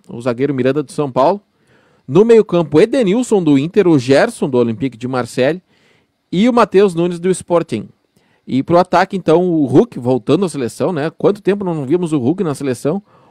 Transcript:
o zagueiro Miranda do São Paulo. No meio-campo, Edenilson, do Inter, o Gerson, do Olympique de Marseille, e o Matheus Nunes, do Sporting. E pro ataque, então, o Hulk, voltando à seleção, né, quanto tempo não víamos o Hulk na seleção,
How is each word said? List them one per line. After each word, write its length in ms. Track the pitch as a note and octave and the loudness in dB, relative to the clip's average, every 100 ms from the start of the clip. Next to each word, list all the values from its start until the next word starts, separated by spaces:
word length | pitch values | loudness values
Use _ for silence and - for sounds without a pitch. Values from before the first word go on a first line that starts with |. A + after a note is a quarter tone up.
| - | -16
o 120 | A#2+ | -8
zagueiro 340 | B2 A#2 C#3 | -6 -2 -2
Miranda 280 | C3+ B2 C#3+ | -2 -2 -2
do 100 | C#3+ | -6
São 180 | - C#3+ | -6 -4
Paulo. 300 | B2+ D3 G3+ - _ _ _ _ _ - | 0 0 0 -8 _ _ _ _ _ -2
No 180 | D3 | 2
meio-campo, 560 | A3+ A3+ G#3 F3 D#3 D3+ | 6 4 4 0 2 2
Edenilson, 600 | A3+ C4+ G3+ A3 B3 G#3 | 2 2 0 0 0 0
do 160 | D#3+ C#3 | 2 2
Inter, 300 | D#3+ G#3 F3+ | 2 0 2
o 100 | D3+ | 2
Gerson, 500 | A#2+ C3+ G#3 - E3 | 4 2 2 -2 -2
do 100 | B2 | 0
Olympique 380 | A#2 A2 C3+ A2+ | 0 -2 -6 -8
de 120 | B2 | -8
Marseille, 520 | C3 A#2 - C3 F3+ - _ _ _ _ _ _ | -6 -6 -2 -2 -2 -10 _ _ _ _ _ _
e 180 | E3+ A#3+ | 0 2
o 40 | |
Matheus 420 | A#3+ G#3+ F#3+ G3+ | 2 2 4 2
Nunes, 240 | E3 F3 F3 | 2 -4 -2
do 120 | F#3 | -2
Sporting. 580 | F3 - E3+ D#3+ A2 F#2+ _ _ _ _ _ - | -2 -2 -2 -2 -6 -8 _ _ _ _ _ -6
E 160 | B2+ | -4
pro 160 | C3+ E3+ | 0 2
ataque, 380 | F3+ F3 F#3+ G3 | 2 0 0 -2
então, 260 | E3 D#3+ | 0 2
o 220 | F#3 D#3+ C3+ | 2 0 2
Hulk, 320 | C#3 A#3+ - | 2 2 -2
voltando 460 | A#2+ B2+ - D#3+ | -2 -2 0 -2
à 40 | F#3+ | -2
seleção, 440 | C#3+ A2+ - C#3 | -6 -8 -4 -4
né, 180 | E3 D#3 - | -4 -6 -2
quanto 240 | D#3+ G#3 | -2 -2
tempo 240 | F3+ G3+ | -2 -4
não 220 | F#3 D#3+ B2+ | -4 -6 -2
víamos 260 | F3 F3 | -2 -2
o 60 | D3+ | -2
Hulk 260 | A#2 F#3 | -2 -2
na 100 | F3 | -4
seleção, 480 | C3+ C#3+ A#2+ C#3+ G3 - _ _ | -6 -6 -4 -4 -6 -8 _ _